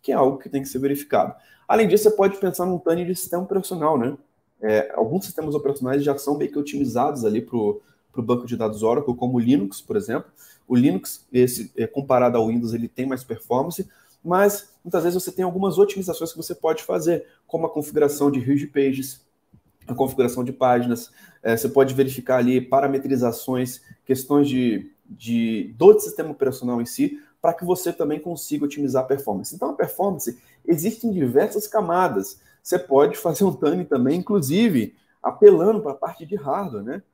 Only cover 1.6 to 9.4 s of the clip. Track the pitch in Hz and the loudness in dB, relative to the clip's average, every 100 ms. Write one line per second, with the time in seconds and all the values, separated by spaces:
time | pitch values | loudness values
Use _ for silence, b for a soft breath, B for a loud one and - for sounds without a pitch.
1.6 | b 220 214 202 208 208 196 196 190 175 | b 2 4 6 4 4 0 2 -4 -2
2.6 | 180 175 - 170 175 180 - 175 190 196 | -4 -2 -2 -2 -2 -6 -6 -6 -2 -4
3.6 | 185 175 151 151 120 - _ _ _ _ | -4 -2 0 2 0 -4 _ _ _ _
4.6 | 107 107 - - 110 175 - - 156 147 | 0 2 0 -4 -2 -2 -6 -8 -4 -2
5.6 | 139 139 127 139 143 135 - 147 - 147 | -2 -2 -2 0 0 -2 -2 -2 -2 -4
6.6 | 143 143 127 117 147 143 110 107 - 120 | -6 -4 -2 0 -2 0 -2 -2 -2 -2
7.6 | 104 104 B B _ - 117 120 120 113 | -2 -2 B B _ -8 -2 -2 -2 -4
8.6 | 107 104 110 127 143 120 123 123 | -4 0 0 0 0 -4 -2 0